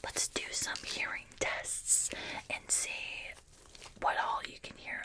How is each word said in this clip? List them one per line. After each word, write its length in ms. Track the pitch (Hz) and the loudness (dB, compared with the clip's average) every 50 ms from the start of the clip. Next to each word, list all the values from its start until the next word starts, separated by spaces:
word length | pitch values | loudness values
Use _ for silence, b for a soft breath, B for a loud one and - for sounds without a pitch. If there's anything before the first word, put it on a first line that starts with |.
| - | -4
let's 240 | - - - - - | -2 0 2 0 2
do 140 | - - - - | 2 -2 -2 0
some 260 | - - - - - - - | 0 0 0 0 -2 -2 -2
hearing 400 | - - - - - - - - - - - | -4 -2 0 0 0 -2 -4 -6 -10 -4 -2
tests 680 | - - - - - - - - - - - - - - B B B B B B B B | 0 0 0 0 0 0 -2 -2 6 6 6 8 8 4 B B B B B B B B
and 100 | - - - - | -4 -4 2 4
see 200 | - - - - - - - - - - - - - - - - - - - - - - - - - - | 4 4 4 2 0 -2 -4 -4 -6 -6 -8 -8 -10 -12 -14 -18 -20 -20 -20 -18 -16 -14 -14 -14 -8 2
what 140 | - - - - - | 4 4 4 4 4
all 180 | - - - - | 2 2 0 0
you 100 | - - - - | -2 -6 -6 -10
can 120 | - - | -10 -10
hear 260 | - - - - - | -10 -6 -6 -6 -4